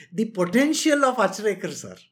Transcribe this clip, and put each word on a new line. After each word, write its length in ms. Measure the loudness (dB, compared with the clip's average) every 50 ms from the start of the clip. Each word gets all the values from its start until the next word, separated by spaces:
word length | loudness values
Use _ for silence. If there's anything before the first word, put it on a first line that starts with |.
| -20 -10 -6
the 120 | -6 -6
potential 800 | -4 -2 -2 -2 2 2 2 2 2 2 0 2 2 2 4 4
of 120 | 2 2
Acharekar 560 | 2 0 0 0 -2 -2 -2 -2 -2 -4 -8 -8
sir. 240 | -10 -12 -16 -16 -18 -20 _